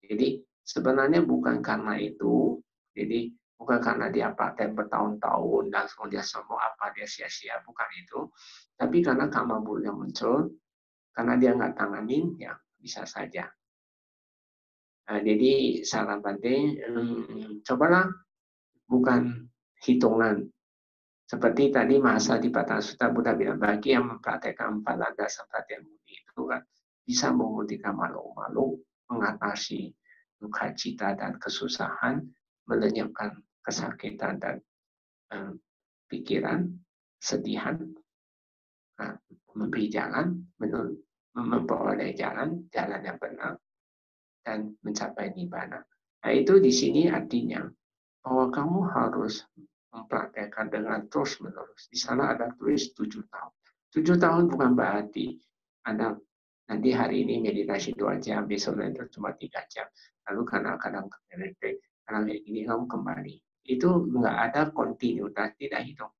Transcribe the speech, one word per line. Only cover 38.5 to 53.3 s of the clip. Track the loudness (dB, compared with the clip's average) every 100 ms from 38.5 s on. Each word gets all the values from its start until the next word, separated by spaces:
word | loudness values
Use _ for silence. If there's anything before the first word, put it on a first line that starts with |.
| _ _ _ _ -12
nah, | -12 -12 _ -20 _ -6
memberi | -2 0 0
jalan, | 0 -2 -2 0 -2 -8 _
menur-, | -4 -2 -4 -8 -14 _ _
memperoleh | -6 0 0 0 0 0 0 -2
jalan, | -4 -4 -2 -4 -4 -6
jalan | -6 -4 -6 -8
yang | -8
benar, | -10 -8 -8 -8 _ _ _ _ _ _ _ _
dan | -8 -6 -6 -8
mencapai | -8 -6 -6 -6 -8 -6
nibbana. | -8 -8 -10 -12 -16 _ _ _
Nah, | 2
itu | 4 10 10
di | 10
sini | 6 4 4 4
artinya | 2 -2 -2 -2 -6 -8 -14 _ _ _ _
bahwa | -2 2 2
kamu | 2 0 2 2
harus | 2 0 0 -4 -4 -12 -20 -20 _ _
mempraktekkan | -20 -6 -4 -4 -8 -10 -6 -4
dengan | -4 -4 -4 -4
terus-menerus. | -4 -2 -6 -12 -14 -16 -18 -12
Di | -8
sana | -2 0 0
ada | 0 -4
tulis | -4 0 0 -2
tujuh | -6 -8 -8
tahun. | -14